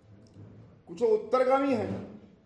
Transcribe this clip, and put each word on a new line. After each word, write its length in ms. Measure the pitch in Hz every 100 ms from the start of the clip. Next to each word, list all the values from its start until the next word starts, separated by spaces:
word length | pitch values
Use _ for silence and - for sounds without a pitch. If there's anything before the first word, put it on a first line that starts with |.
| - - - - - - - - -
कुछ 140 | 175
उत्तरगामी 720 | 233 220 - 254 254 269 285
है, 180 | 233 190 - - - - -